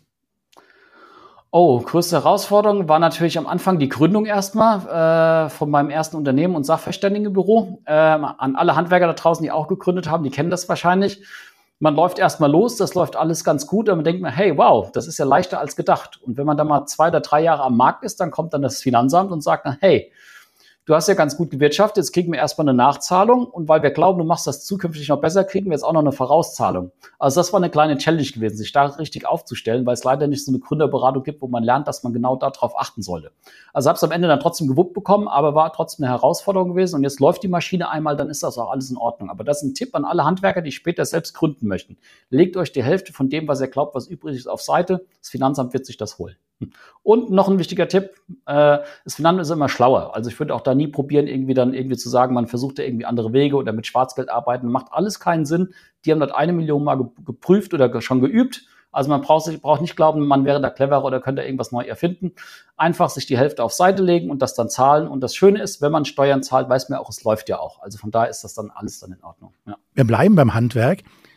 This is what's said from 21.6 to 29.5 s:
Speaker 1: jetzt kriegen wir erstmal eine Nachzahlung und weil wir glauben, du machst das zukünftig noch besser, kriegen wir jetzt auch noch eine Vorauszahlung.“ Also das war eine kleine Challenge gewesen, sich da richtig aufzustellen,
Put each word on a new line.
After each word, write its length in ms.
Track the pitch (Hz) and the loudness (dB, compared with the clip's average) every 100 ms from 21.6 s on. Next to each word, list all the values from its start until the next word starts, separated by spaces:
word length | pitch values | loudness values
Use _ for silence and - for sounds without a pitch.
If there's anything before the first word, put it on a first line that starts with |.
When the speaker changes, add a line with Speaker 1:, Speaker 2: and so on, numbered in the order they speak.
| 147 147 214 208 | 2 4 0 0
Speaker 1:
jetzt 160 | 160 | -2
kriegen 180 | - 170 | -2 -2
wir 80 | 147 | -2
erstmal 280 | 147 - 151 | -2 0 2
eine 80 | 123 | 4
Nachzahlung 680 | 131 143 - 180 220 254 240 | 4 2 0 2 4 2 0
und 220 | 175 151 | -4 2
weil 160 | 156 | 4
wir 80 | 147 | 4
glauben, 280 | 151 175 185 | 2 2 2
du 60 | 160 | 0
machst 220 | 165 - | -2 -4
das 180 | 131 - | -6 -6
zukünftig 440 | 196 170 156 143 | -6 -6 -6 -2
noch 100 | 143 | 0
besser, 220 | 160 190 | 0 0
kriegen 240 | 190 190 196 | 0 -2 -2
wir 60 | |
jetzt 100 | 143 | -2
auch 100 | 139 | 0
noch 60 | 160 | 2
eine 140 | 147 | 2
Vorauszahlung.“ 800 | - 123 156 160 - 104 90 90 _ - - | 0 2 2 2 -2 -2 -2 -6 _ -20 -2
Also 220 | 143 151 | 0 2
das 100 | 165 | 2
war 80 | 202 | 0
eine 100 | 170 | 0
kleine 280 | 151 156 135 | 2 2 0
Challenge 260 | 156 165 131 | 0 0 -2
gewesen, 300 | 117 110 104 | -4 -6 -4
sich 140 | 104 | -4
da 140 | 143 143 | 0 0
richtig 420 | 139 151 - - | -2 -10 -8 -4
aufzustellen, 580 | 165 - | -6 -6